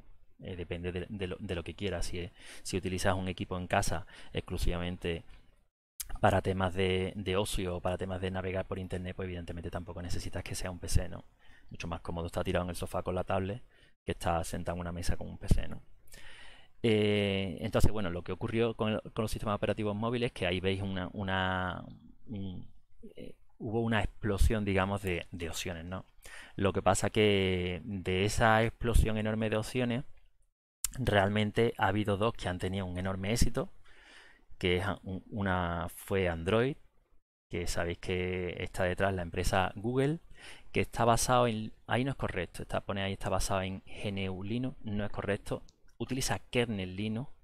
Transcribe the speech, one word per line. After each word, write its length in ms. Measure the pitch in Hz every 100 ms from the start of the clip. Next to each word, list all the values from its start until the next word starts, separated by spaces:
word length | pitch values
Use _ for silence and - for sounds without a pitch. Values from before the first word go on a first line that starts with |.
| - - - -
eh, 140 | - 90
depende 340 | 85 87 90
de, 160 | 90 85
de 180 | 101 92
lo, 80 | 87
de 160 | 101
lo 80 | 87
que 120 | -
quiera. 280 | - 101 87
Si 160 | - 92
es, 140 | 85 - - -
si 120 | - 95
utilizas 380 | 92 92 101
un 140 | 95 92
equipo 280 | 87 101 90
en 120 | 90
casa 360 | 101 101 82 - - -
exclusivamente 880 | 85 - 90 - 87 87 90 90 80 - - - _ _ _ _ - - -
para 220 | 104 95
temas 320 | 98 95 92
de, 380 | 90 92 92 92 104
de 200 | 95 92
ocio 400 | 104 - 90 90
o 40 |
para 160 | 92 90
temas 240 | 95 92
de 100 | 92
navegar 360 | 92 92 92 -
por 120 | 98
internet, 380 | 92 92 90 92
pues 100 | 92
evidentemente 440 | 87 85 85 87
tampoco 320 | 95 85 87
necesitas 400 | 90 92 90 90
que 120 | -
sea 160 | 98 92
un 80 | 90
P 100 | -
C, 200 | - 87
¿no? 160 | 90 - _ - - -
Mucho 180 | - 85
más 120 | 82
cómodo 260 | - 87 82
estar 180 | 90
tirado 200 | 90 87
en 60 | 90
el 60 | 87
sofá 260 | - 92
con 120 | 95
la 100 | 92
tablet 380 | 90 95 95 113 - - - _
que 80 | -
estar 320 | - - 85
sentado 320 | - 87 87 87
en 40 |
una 120 | 87
mesa 240 | 87 - 87
con 120 | 87
un 100 | 90
P 100 | -
C, 200 | - 82
¿no? 120 | - - - - - - - - - - -
Eh, 760 | 117 107 104 104 101 98 95 71
entonces, 320 | - 113 110
bueno, 180 | 107 95
lo 120 | 87
que 100 | -
ocurrió 420 | 95 117 113 117
con 180 | - 107
el, 80 | 107
con 220 | - -
los 80 | 107
sistemas 260 | 107 110 104
operativos 380 | 110 101 104
móviles, 380 | 104 117 123 120
que 140 | - 90
ahí 140 | 92
veis 220 | 92 98
una, 260 | 98 95 92
una, 720 | 104 98 95 92 92 92 85 - - - - -
un, 400 | 98 98 90 - - - - 226 -
eh, 180 | - - - -
hubo 220 | 117 113
una 200 | 113 110
explosión, 640 | 95 - 107 98 - 113
digamos, 380 | 101 95 98 101
de, 240 | 95 85 -
de 180 | 90 85
opciones, 360 | - 95 82
¿no? 200 | 87 92 - - - - - -
Lo 160 | 98
que 100 | 95
pasa 280 | 92 98 104
que 720 | 113 107 98 95 92 90 90
de 400 | 78 98 87 92
esa 380 | 104 - 117 110
explosión 520 | 117 - 117 113 110 110
enorme 340 | 110 110 110
de 60 | 110
opciones, 480 | 107 127 120 117 - - - _ _ _ _ _ - -
realmente 760 | 113 104 98 104 104 113 117 -
ha 80 | 104
habido 300 | 101 104 98
dos 180 | 113
que 140 | - -
han 100 | 87
tenido 260 | 95 95
un 140 | 90 90
enorme 340 | 95 95 98
éxito, 380 | 117 120 131 190 - - - - - - - - -
que 180 | 92 90
es 80 |
a-, 160 | 98 -
un-, 200 | - 92 -
una 580 | 110 98 92 87 85 85
fue 400 | - - 98 90
Android, 480 | 82 85 110 131 156 - _ _ - _ _ _
que 160 | - 85
sabéis 320 | - 85 87
que 640 | - 92 90 92 90 -
está 220 | 90 -
detrás 300 | 92 90 98
la 80 | 92
empresa 500 | 85 92 87 98 92
Google, 460 | 98 107 127 139 165 - - - - -
que 100 | -
está 240 | 98 -
basado 420 | 117 117 - 123 120
en, 260 | 110 110 - -
ahí 180 | 117
no 60 | 135
es 60 | -
correcto, 460 | 107 98 85 -
está, 180 | - 98
pone 220 | - 98
ahí 100 | 98
está 140 | 98 101
basado 320 | 95 - 98
en 200 | 92 95
G 220 | - - 107
N 240 | 98 95
U 120 | 92
Linux, 340 | 101 117 127 -
no 200 | 113 104
es 60 | 101
correcto, 520 | - 95 101 - - - - - -
utiliza 400 | 117 135 - 101 -
kernel 440 | 127 117 101 92
Linux, 360 | 92 107 110 143 -